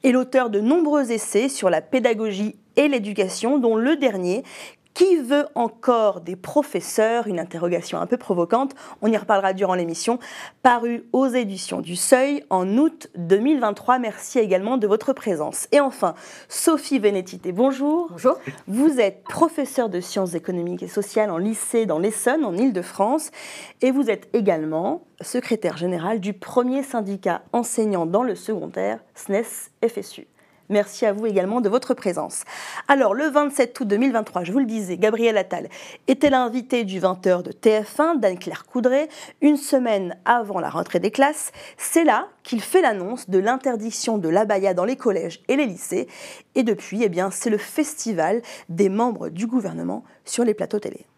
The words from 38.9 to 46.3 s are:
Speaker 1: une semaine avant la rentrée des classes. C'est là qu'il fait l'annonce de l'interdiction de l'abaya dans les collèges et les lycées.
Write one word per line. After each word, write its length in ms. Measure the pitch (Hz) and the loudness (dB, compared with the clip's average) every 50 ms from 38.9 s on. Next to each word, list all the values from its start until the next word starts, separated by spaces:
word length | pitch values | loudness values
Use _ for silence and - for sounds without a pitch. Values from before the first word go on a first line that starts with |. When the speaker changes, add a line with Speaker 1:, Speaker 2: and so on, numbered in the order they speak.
| 254 277 311 311 - - - - - _ | 2 2 0 -2 -8 -18 -20 -20 -8 _
Speaker 1:
une 160 | - 294 302 | 4 4 4
semaine 640 | 277 - - - 262 254 233 214 202 190 175 165 - _ | 4 2 2 2 2 4 2 0 0 0 -4 -8 -4 _
avant 340 | 220 240 240 226 202 202 180 | 2 2 2 2 -2 -4 -4
la 80 | 165 143 | -4 -2
rentrée 320 | - 165 175 - - 175 | -4 -4 -4 0 -2 0
des 100 | 170 208 | 0 0
classes. 420 | 214 - 269 285 302 - - - - - - - - - | 2 4 4 4 2 -2 -8 -10 -12 -14 -20 -20 -16 -10
C'est 260 | - - - 330 330 | -8 0 2 4 4
là 240 | 285 220 226 349 - _ _ | 6 4 2 0 -6 _ _
qu'il 180 | _ - - 220 | _ -6 -6 -6
fait 220 | - - - 370 | -4 2 2 4
l'annonce 480 | 349 262 214 196 175 190 240 247 - - | 4 4 0 0 -4 -6 -8 -10 -6 0
de 80 | 185 185 | 2 2
l'interdiction 800 | 190 220 254 262 - 277 240 214 208 226 208 - - - 226 208 | 2 2 0 0 0 -2 -2 -2 -4 -6 -8 -4 -4 -2 -2 0
de 100 | 165 160 | 0 2
l'abaya 460 | 160 196 220 208 214 190 190 196 185 | 2 2 4 4 2 2 2 0 2
dans 100 | 175 185 | 2 0
les 120 | 214 269 | -2 -2
collèges 440 | 262 - 247 190 165 165 175 165 - _ - | 0 0 0 0 0 -2 -6 -8 -10 _ 0
et 80 | 254 | 0
les 80 | 277 294 | 2 2
lycées. 420 | 233 175 180 - - 185 - 170 - - - - - | -2 -2 -8 -8 -6 -4 -4 -4 -6 -12 -18 -18 -18